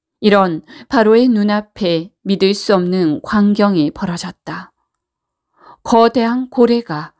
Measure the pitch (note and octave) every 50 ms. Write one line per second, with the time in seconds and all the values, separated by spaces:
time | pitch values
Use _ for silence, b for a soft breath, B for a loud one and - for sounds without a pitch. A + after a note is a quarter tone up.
0 | _ _ _ _ - G#3+ G3 G3+ F#3+ F3+ E3 D#3 B B B B B B - C4
1 | A3 G#3+ A3 A#3 B3+ B3+ A#3 G#3 G3+ G#3 G#3 G#3 G#3 - _ - G3+ F3 E3+ E3
2 | E3 F#3+ _ _ _ F#3+ G3 F#3+ F#3+ F#3+ G3+ G3+ - - G#3 F#3 F3+ F3 F3+ F#3
3 | F3 D#3+ D3+ - - - - G#3+ G3+ G3+ G#3 G3 G#3 G3+ G3 F3 D3 C#3+ - -
4 | - F3+ E3+ E3+ - F#3 E3+ _ _ - D#3 F3 F3+ - _ _ _ _ _ _
5 | _ _ _ _ _ _ _ _ _ b b b b b b b b - - A3+
6 | A3+ A#3 A3+ B3+ A3+ A3+ A#3+ B3+ C4 B3+ - B3+ A#3+ A#3 A#3+ A#3 A#3 - E3 D3+
7 | D#3 D#3+ -